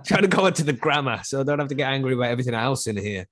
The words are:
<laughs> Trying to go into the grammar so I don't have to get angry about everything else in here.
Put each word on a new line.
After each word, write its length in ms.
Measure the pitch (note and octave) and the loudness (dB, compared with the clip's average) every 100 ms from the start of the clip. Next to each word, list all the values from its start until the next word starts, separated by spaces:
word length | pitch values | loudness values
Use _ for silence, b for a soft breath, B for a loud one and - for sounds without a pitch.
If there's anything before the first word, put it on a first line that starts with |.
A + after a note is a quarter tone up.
<laughs> 40 | - | 0
Trying 160 | F#3+ | 2
to 60 | G3 | 4
go 180 | F#3+ F#3+ | 4 2
into 180 | E3+ | 2
the 100 | D3 | 0
grammar 460 | B2 D3+ D3 C3+ G#2+ | 0 0 0 0 -4
so 160 | - C3+ | -4 -2
I 40 | |
don't 140 | C3+ D3 | 0 0
have 120 | C#3 | -2
to 60 | C#3 | -2
get 160 | C3+ | 0
angry 220 | C3+ C3 | 0 0
about 160 | B2 A#2+ | 0 0
everything 240 | A#2+ B2 | 0 0
else 320 | A2+ B2 C3 A#2 | 0 0 0 -2
in 120 | G#2 | -4
here. 280 | G#2 F#2+ F#2 | -4 -6 -8